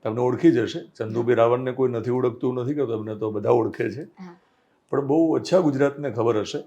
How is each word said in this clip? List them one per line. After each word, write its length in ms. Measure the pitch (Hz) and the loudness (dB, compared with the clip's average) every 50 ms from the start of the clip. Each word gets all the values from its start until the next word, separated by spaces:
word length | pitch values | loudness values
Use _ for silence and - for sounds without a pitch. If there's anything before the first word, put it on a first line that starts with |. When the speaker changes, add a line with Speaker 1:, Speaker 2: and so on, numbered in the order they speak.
| _ | _
Speaker 1:
તમને 180 | 117 110 117 | -6 -2 0
ઓળખી 300 | 123 123 131 - - 165 | 0 0 0 4 4 4
જશે. 280 | 143 120 - - - 165 - - _ - | 4 4 0 -2 -4 -8 -12 -14 _ -10
ચંદુભાઈ 380 | 113 110 110 120 117 117 123 | -8 -6 -4 -2 2 2 4
રાવળને 360 | 113 113 117 120 123 131 127 | 4 6 4 4 2 0 -4
કોઈ 180 | 123 127 131 127 | -2 0 0 0
નથી 220 | 120 117 110 123 | 0 -2 -2 -2
ઓળખતું 440 | 123 127 127 127 117 120 - 139 123 | -2 0 0 0 -2 -2 -4 -4 -2
નથી 180 | 127 120 123 147 | -2 -4 -4 -2
કે 120 | 147 139 | -4 -2
તમને 300 | 113 117 107 107 107 107 | -4 -4 -6 -6 -8 -8
તો 160 | 104 110 110 | -6 -6 -4
બધા 180 | 104 104 101 117 | -4 -4 0 2
ઓળખે 420 | 120 120 113 110 - - 120 117 | 4 4 4 0 -2 -4 -4 -4
છે. 120 | 98 123 165 | -4 -8 -12
Speaker 2:
હા. 320 | - _ _ 190 180 175 _ _ _ _ _ _ _ _ _ _ _ | -14 _ _ -18 -18 -18 _ _ _ _ _ _ _ _ _ _ _
Speaker 1:
પણ 180 | - 135 139 135 | -2 -2 0 2
બહુ 280 | 143 160 165 160 151 | 2 2 4 4 2
ઓછા 240 | 131 113 - 175 185 | 0 0 2 2 4
ગુજરાતને 520 | 180 151 135 131 143 143 139 143 143 139 | 4 4 2 2 2 0 0 -2 -8 -6
ખબર 260 | 104 110 113 117 117 107 | -4 0 0 2 2 0
હશે 220 | 101 - - 147 - | -2 -4 -6 -10 -10